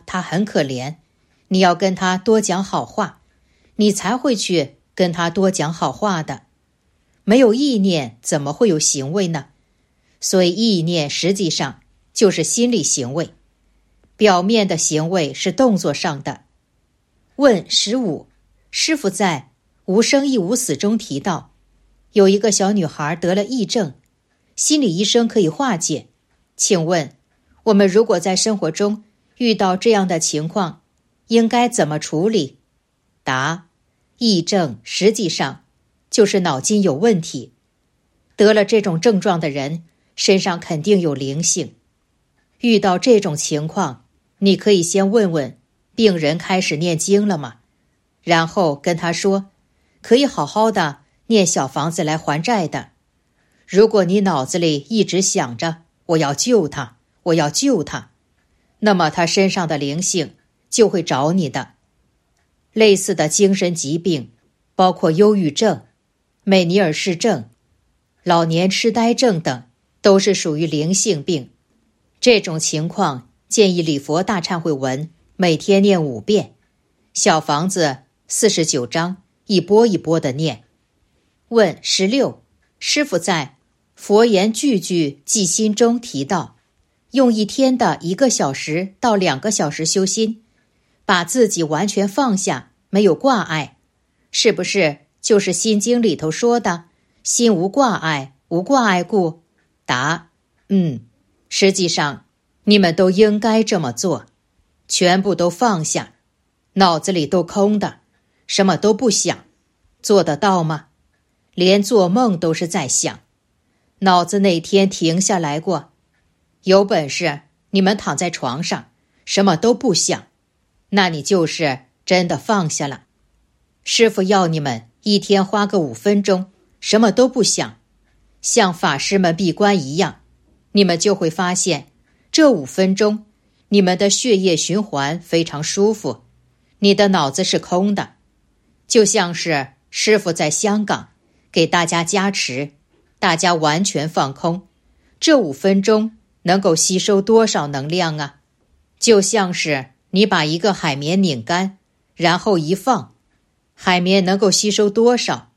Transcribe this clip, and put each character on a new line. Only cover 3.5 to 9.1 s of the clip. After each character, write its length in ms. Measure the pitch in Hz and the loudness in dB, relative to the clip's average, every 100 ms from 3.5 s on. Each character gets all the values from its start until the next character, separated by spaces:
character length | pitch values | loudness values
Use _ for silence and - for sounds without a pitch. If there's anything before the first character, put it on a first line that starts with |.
| _ _ - | _ _ 0
你 160 | 208 | 0
才 240 | 202 180 247 | 0 -2 -2
会 180 | 285 | -2
去 440 | 208 - 175 135 _ _ - | -2 -2 -2 -2 _ _ -2
跟 160 | 180 | -2
他 180 | 170 170 | -2 -4
多 220 | 170 190 | 0 0
讲 220 | 185 151 | 0 -4
好 180 | 165 156 | -4 -6
话 320 | - 214 175 | -4 -4 -4
的。 200 | 151 131 _ _ _ _ _ _ _ _ - | -6 -12 _ _ _ _ _ _ _ _ 2
没 120 | 240 | 4
有 140 | 247 | 4
意 260 | 233 294 226 | 4 0 0
念， 380 | 190 165 123 113 | 0 0 -4 -10
怎 200 | - 156 | -6 -4
么 120 | 143 | -4
会 160 | 143 233 | 0 2
有 100 | 156 | 2
行 320 | - 147 135 | 0 -2 -4